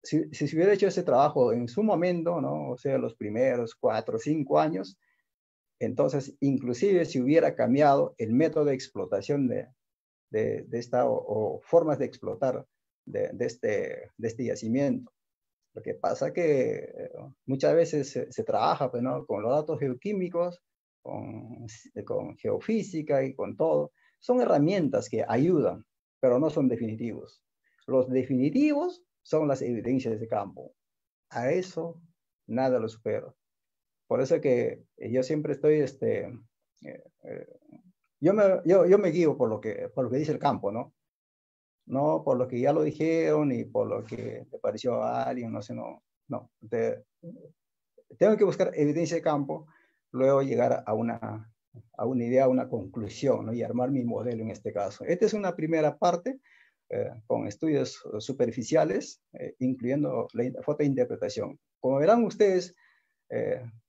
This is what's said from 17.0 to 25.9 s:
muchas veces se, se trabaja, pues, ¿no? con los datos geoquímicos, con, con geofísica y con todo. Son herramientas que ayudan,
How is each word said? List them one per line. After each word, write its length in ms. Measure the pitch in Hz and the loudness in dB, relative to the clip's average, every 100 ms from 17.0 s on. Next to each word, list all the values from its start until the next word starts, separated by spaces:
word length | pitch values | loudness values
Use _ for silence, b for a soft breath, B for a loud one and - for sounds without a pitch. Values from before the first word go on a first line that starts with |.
| - - 139 - - | -12 -12 -18 -16 -6
muchas 280 | 135 151 156 | 0 4 4
veces 340 | 156 151 135 | 4 0 -2
se, 220 | 127 - | -6 -6
se 120 | - - | -6 -2
trabaja, 440 | 110 127 - 131 | 2 2 2 -2
pues, 120 | 123 | -2
¿no? 220 | 127 135 - | -2 -4 -4
con 160 | 101 | -4
los 100 | 110 | 0
datos 260 | 143 156 156 | 0 0 -4
geoquímicos, 840 | 139 123 196 202 180 175 175 175 _ _ _ _ | -4 -4 -4 -4 -2 -2 -4 -6 _ _ _ _
con, 640 | - 107 95 107 110 120 117 - - - - | -12 -10 -10 -12 -14 -16 -16 -18 -14 -14 -6
con 320 | 101 - - | -4 -6 -8
geofísica 880 | - - - 220 185 160 151 139 135 | -4 -4 0 -2 -2 -6 0 0 0
y 100 | 135 | -4
con 220 | 95 110 | -8 -2
todo. 340 | 160 - - _ _ _ | 0 2 -2 _ _ _
Son 200 | - 247 | 0 2
herramientas 680 | 233 156 151 202 151 101 - | 4 4 4 2 2 0 -2
que 160 | 110 - | -4 0
ayudan, 580 | 117 160 170 104 - - | 2 2 2 2 -2 -14